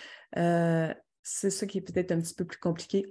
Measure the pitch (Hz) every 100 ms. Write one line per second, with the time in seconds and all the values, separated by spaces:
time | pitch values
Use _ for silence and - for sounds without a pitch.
0 | - - - - 170 170 170 165 160 -
1 | _ _ - - 202 190 202 190 180 185
2 | 180 170 165 - 175 - 175 165 - 196
3 | 196